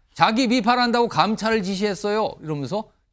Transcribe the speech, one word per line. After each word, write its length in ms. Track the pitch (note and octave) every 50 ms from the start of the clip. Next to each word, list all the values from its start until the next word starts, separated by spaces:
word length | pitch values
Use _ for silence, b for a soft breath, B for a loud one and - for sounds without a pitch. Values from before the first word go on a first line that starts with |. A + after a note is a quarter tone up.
| _ _ -
자기 340 | - E3 G3 A3 A#3+ C4+ G#3+
비판한다고 600 | A#3+ C4 F#3+ A3+ B3 B3+ B3 A#3+ A3+ A#3+ A#3+ G3+
감찰을 540 | - D#3 E3 G3+ A3 - G3+ A3 A3+ A3+
지시했어요." 760 | F3+ F#3 G3+ F3+ G#3 G#3 F#3+ - - G#3 G#3 A3 G#3+ - - -
이러면서 500 | - D#3 D#3 C#3+ C#3 A#2+ F3 G#3+ A3 b b b b b